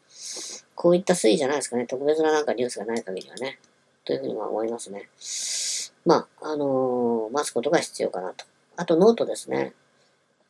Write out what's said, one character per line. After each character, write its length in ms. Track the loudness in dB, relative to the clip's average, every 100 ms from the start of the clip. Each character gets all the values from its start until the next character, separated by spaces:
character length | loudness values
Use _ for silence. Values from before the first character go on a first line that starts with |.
| _ -16 -12 -12 -12 -14 -16
こ 160 | 0 4
う 60 | 4
い 40 |
っ 40 |
た 100 | 4
推 160 | 2 4
移 80 | 4
じ 60 |
ゃ 40 | 2
な 60 |
い 20 | 0
で 60 |
す 80 | -2
か 60 | -4
ね。 100 | -4
特 180 | -2
別 180 | 0 2
な 80 | 4
な 120 | 2
ん 20 |
か 80 | 2
ニ 100 | -2
ュ 40 | -2
ー 40 |
ス 80 | -4
が 60 |
な 100 | -6
い 80 | -6
限 200 | -6 -10
り 80 | -10
は 60 | -10
ね。 220 | -10 -10 _ _ _ _
と 80 | -4
い 40 | -4
う 40 |
ふ 40 |
う 20 | -4
に 60 |
は 160 | -6 -4
思 140 | -2
い 60 | -2
ま 80 | -4
す 140 | -10
ね。 160 | -14 -16 _ -10 -8 -6 -4 -4 -4 -8 -2
ま 240 | 4 4 2 _
あ、 80 | -6
あ 60 | -2
の 720 | 0 2 2 2 2 2 0
ー、 20 |
待 140 | -2 0
つ 60 |
こ 100 | -2
と 80 | 2
が 80 | 2
必 240 | 0 -4
要 80 | -4
か 100 | -4
な 140 | -8
と。 100 | -10 -18 _ _ -8
あ 80 |
と 120 | 2 6
ノ 160 | 6
ー 20 |
ト 100 | 6
で 100 | 0 -4
す 140 | -4
ね。 220 | -4 -4 -8 _ _ _ _ _ _ _